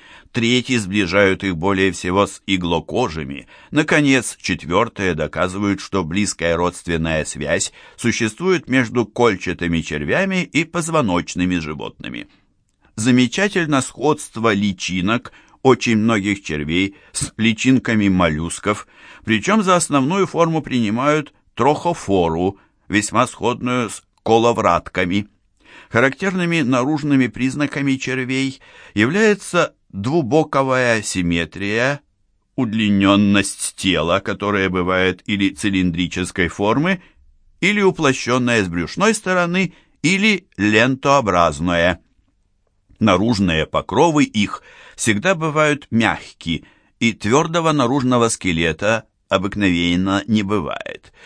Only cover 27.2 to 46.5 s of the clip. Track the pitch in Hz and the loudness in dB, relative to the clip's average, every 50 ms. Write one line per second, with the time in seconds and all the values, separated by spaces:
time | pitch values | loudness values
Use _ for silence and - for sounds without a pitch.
27.2 | 127 117 - - 123 131 131 143 147 135 - 143 139 139 131 131 - 131 127 131 | 2 0 -2 -4 -4 -4 -2 -2 -4 -4 -4 -4 -2 -2 -2 -2 -4 -6 -6 -4
28.2 | 127 123 131 131 135 135 131 - _ - - - - - - 101 107 127 165 208 | -4 -4 -4 -2 -4 -4 -6 -10 _ -20 -20 -20 -18 -6 0 0 2 2 2 4
29.2 | 226 214 208 202 - - - 175 156 - _ _ _ _ - - - 131 151 175 | 4 4 2 0 -2 -2 0 0 0 0 _ _ _ _ -8 -6 -2 0 0 0
30.2 | 143 104 131 160 151 151 - 139 135 131 127 127 127 120 113 110 - - - 95 | 0 2 2 2 2 2 0 0 0 2 2 2 2 2 2 0 -2 -4 -4 -2
31.2 | 87 85 85 85 85 80 - 92 98 101 107 113 123 135 143 143 _ _ _ _ | 0 0 0 0 -2 -4 -6 -8 -6 -4 -2 -2 -2 -2 -2 -6 _ _ _ _
32.2 | _ _ _ _ _ _ _ - 127 110 101 113 110 101 101 98 98 98 101 101 | _ _ _ _ _ _ _ -4 -2 -2 0 0 2 2 4 4 4 4 4 4
33.2 | 104 101 101 101 95 - - - - - - - - 95 87 78 78 85 90 98 | 4 4 4 2 2 0 -4 -8 -10 -10 -8 -4 -2 0 0 2 2 0 0 0
34.2 | - 113 101 - 101 101 101 98 95 92 90 92 87 90 92 92 92 92 90 90 | -2 -4 -6 -4 -2 -2 0 0 0 0 0 -2 0 0 0 2 2 0 0 -2
35.2 | - - 104 98 98 95 - - - 104 98 92 92 90 80 85 90 85 - 90 | -4 -4 -2 0 0 0 -2 -2 -2 0 0 2 0 0 0 -2 -4 -4 -4 -4
36.2 | 92 - - - 90 80 - - 101 104 113 135 156 185 190 180 - _ _ _ | -6 -4 -2 -2 -2 -2 -2 -2 0 0 2 2 0 0 -2 -4 -6 _ _ _
37.2 | _ _ _ _ _ _ _ - - 185 208 208 196 185 160 - 160 139 131 - | _ _ _ _ _ _ _ -4 -2 0 2 2 2 2 2 2 0 0 0 0
38.2 | - 120 123 127 123 123 120 113 98 90 82 87 82 78 - - 190 220 220 - | -2 -2 0 0 2 2 2 2 0 0 -2 -4 -4 -4 -2 0 0 0 0 0
39.2 | - 185 185 180 175 180 180 190 190 - - _ _ _ _ _ - 185 190 190 | -2 -2 -2 0 0 0 0 -2 -2 -4 -6 _ _ _ _ _ -2 0 0 2
40.2 | 202 220 208 175 - _ _ - 101 104 107 107 117 131 135 131 - 139 139 143 | 2 2 0 0 -4 _ _ -2 0 4 4 4 4 4 2 0 2 2 2 4
41.2 | 120 98 90 87 85 82 76 71 82 90 87 85 85 90 87 - _ _ _ _ | 4 2 2 4 4 2 2 0 -2 0 2 2 2 2 0 -2 _ _ _ _
42.2 | _ _ _ _ _ _ _ _ _ _ _ _ _ _ _ - 107 107 92 90 | _ _ _ _ _ _ _ _ _ _ _ _ _ _ _ 0 2 4 4 4
43.2 | 104 120 120 95 101 90 80 80 78 - - 76 73 - 92 120 160 170 151 147 | 2 2 2 2 0 0 0 0 -2 -2 -2 -4 -4 -2 0 2 2 4 4 2
44.2 | 135 135 - 107 101 - - - - - - - - - - - - 117 104 104 | 0 0 0 -2 -2 -2 -4 -10 -16 -18 -20 -20 -20 -20 -12 -6 -2 -2 0 0
45.2 | 160 185 190 160 160 160 143 156 151 151 147 143 - - - 113 113 101 80 - | 0 0 0 0 -2 -4 0 0 0 0 0 -2 -4 -4 -2 0 0 0 0 -2
46.2 | - - - - - 82 | -8 -16 -20 -12 -8 -6